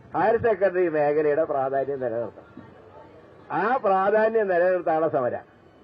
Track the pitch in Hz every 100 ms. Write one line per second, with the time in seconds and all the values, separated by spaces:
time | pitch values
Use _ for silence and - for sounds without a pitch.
0 | - 151 190 226 233 190 196 180 175 151
1 | 147 151 151 147 156 139 135 139 135 139
2 | 127 113 107 - - - - - - -
3 | - - - - - 147 202 262 214 190
4 | 196 214 220 226 202 175 180 185 170 160
5 | 160 147 123 101 - - - -